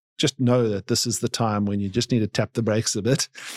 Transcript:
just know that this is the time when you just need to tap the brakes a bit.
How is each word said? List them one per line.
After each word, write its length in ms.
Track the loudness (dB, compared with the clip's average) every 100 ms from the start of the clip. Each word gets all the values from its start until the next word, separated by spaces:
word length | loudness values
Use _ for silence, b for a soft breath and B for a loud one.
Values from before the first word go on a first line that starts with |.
| _ -4
just 200 | -2 0
know 280 | 2 4 2
that 180 | 0 -2
this 200 | -2 0
is 120 | -2
the 80 | -2
time 360 | 0 0 0 0
when 140 | -2
you 80 | -2
just 220 | -2 0
need 80 | 0
to 60 | 0
tap 280 | 0 -2
the 80 | -2
brakes 320 | 0 0 0 -2
a 60 |
bit. 260 | 0 0 -2 B B